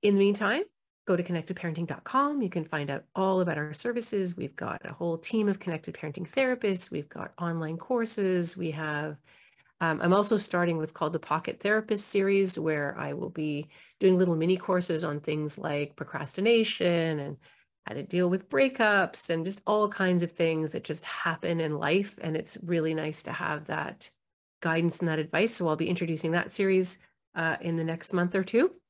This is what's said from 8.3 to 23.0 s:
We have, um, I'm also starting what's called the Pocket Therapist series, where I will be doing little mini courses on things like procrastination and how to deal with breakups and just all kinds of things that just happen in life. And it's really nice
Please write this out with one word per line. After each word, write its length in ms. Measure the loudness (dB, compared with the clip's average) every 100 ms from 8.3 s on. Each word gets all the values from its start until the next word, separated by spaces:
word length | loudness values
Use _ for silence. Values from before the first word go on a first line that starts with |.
| 2 0 -4
We 160 | -6
have, 440 | -4 -4 -2 -4 -8 _ -20 -20 _ _ _
um, 200 | 0 2
I'm 100 | 4
also 240 | 4 4 2
starting 400 | 2 2 2 2
what's 160 | -2
called 200 | -2 -2
the 80 | -2
Pocket 400 | -2 -2 -2 -4
Therapist 480 | 0 0 0 -4 0
series, 500 | 2 4 4 4 2
where 360 | 0 0 -2 -4
I 140 | -6
will 180 | -4 -6
be 380 | -4 -4 -4 -8 -16 -20 _
doing 180 | 4 6
little 180 | 4 2
mini 200 | 2 2
courses 480 | 2 0 0 -2
on 160 | -2 -4
things 360 | -4 -2 -2 -4
like 400 | -4 -2 -4 -8
procrastination 1200 | -8 -8 -8 0 4 4 4 2 2 4 2 0
and 160 | -4 -10 -16 _ _ _ -10
how 80 |
to 80 | -10
deal 260 | -4 0 2
with 220 | 0 0
breakups 800 | 4 4 4 4 4 2 -2 -4
and 160 | -2 -2
just 160 | -6 0
all 220 | 2 2
kinds 340 | 2 2 4
of 80 | 2
things 420 | 0 0 2 -2
that 120 | -4
just 220 | -6 -8 -8
happen 520 | -4 -4 -2 -2 0
in 200 | 0 0
life. 400 | 2 2 0 -6
And 160 | -4 -4
it's 220 | -6 -10
really 300 | -2 0 2
nice 300 | 0